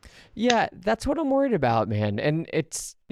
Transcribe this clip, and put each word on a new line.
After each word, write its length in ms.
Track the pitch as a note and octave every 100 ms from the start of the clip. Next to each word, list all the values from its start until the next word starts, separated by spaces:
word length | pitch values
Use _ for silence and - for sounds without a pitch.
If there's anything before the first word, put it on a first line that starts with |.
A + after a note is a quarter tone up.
| - - - A#3
Yeah, 320 | A#3+ A#3 E3+
that's 340 | - G#3 A3 -
what 100 | D4
I'm 120 | D4
worried 220 | C4+ C#4
about, 340 | G3 B2 A2+ G#2+
man. 320 | G#2 G#2 G2+
And 280 | C#3+ D#3 E3
it's, 420 | D#3 D#3 - - - -